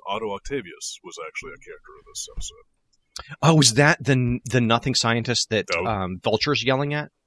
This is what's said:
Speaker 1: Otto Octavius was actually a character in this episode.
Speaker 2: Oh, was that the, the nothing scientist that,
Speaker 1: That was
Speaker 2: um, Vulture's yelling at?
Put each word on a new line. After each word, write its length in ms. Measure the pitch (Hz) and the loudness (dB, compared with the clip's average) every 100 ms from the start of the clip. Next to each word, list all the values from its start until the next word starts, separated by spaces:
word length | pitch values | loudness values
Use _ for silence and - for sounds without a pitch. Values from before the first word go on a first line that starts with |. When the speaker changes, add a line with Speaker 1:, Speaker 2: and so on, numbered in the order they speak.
| - | -8
Speaker 1:
Otto 240 | 104 110 | -6 -6
Octavius 640 | 98 - 139 90 - - - | -8 -8 -8 -10 -12 -14 -14
was 140 | 87 85 80 | -16 -14 -12
actually 260 | - 80 | -12 -14
a 80 | 71 | -16
character 280 | - 78 - 65 | -20 -20 -20 -20
in 80 | - | -16
this 180 | - - | -14 -12
episode. 1040 | - - - _ _ _ _ _ - - - | -10 -10 -12 _ _ _ _ _ -18 -16 0
Speaker 2:
Oh, 120 | 151 | 4
was 200 | 160 123 | 6 6
that 300 | 110 147 160 | 6 4 4
the, 360 | 131 131 123 123 | 2 2 2 -2
the 160 | - 123 | 0 2
nothing 340 | 113 117 135 | 4 2 2
scientist 540 | 123 117 117 113 113 - | 0 0 0 0 -2 0
that, 160 | 107 92 | -2 0
Speaker 1:
That 140 | 85 | -2
was 60 | 92 | 0
Speaker 2:
um, 320 | 104 90 92 | -2 -4 -4
Vulture's 420 | 113 110 147 135 | -2 0 0 0
yelling 280 | 120 131 143 | 0 0 -2
at? 160 | 147 147 _ | -6 -8 _